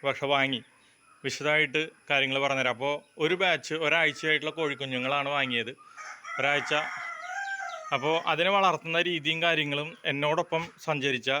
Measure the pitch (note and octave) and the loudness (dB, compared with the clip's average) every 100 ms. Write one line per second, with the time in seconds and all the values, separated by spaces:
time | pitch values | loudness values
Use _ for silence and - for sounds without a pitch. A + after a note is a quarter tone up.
0 | C#3 C3+ C#3 C#3 C3+ B2+ - _ _ _ | -2 -2 2 2 2 -2 -8 _ _ _
1 | _ - C#3 - C#3+ D3+ D3+ D3 D#3+ - | _ -10 -8 -4 0 2 2 0 -4 -8
2 | - C#3+ C3+ C3+ C#3 C3+ B2+ A#2 C#3 D3 | -2 0 2 2 0 2 0 0 -2 -4
3 | - - D#3 F3 F#3 D#3+ - D#3 D#3 E3 | -8 -2 0 2 2 2 -2 -2 2 4
4 | D#3+ C#3 D#3 D3+ D3+ E3 D#3 C3+ C3+ B2+ | 2 0 0 0 0 -2 -2 -2 -4 -2
5 | C3 C#3+ C#3 C#3+ C3 A#2+ A2+ C3+ - - | 0 0 0 0 2 0 -2 -8 -18 -18
6 | - - - - C#3 C#3+ - D3+ D#3 - | -16 -14 -10 -2 2 0 2 0 0 -8
7 | - E5+ F5+ F#5 G5 G5 G5 E5+ - C#3 | -10 -10 -8 -8 -6 -8 -8 -10 -2 -2
8 | C#3+ E3 E3+ D#3 F3+ G3 F#3+ E3 E3 E3 | 2 0 0 0 2 4 4 2 -2 0
9 | F3 E3+ D3 D#3+ E3+ D#3+ D3 C#3+ D3+ E3 | 2 2 0 2 2 2 2 -2 -4 -6
10 | E3+ C#3 D3 D#3+ E3+ D#3+ E3+ - - D3 | -4 0 2 0 0 -2 -4 -10 -4 -2
11 | C#3 B2+ B2 C#3 | 0 0 0 0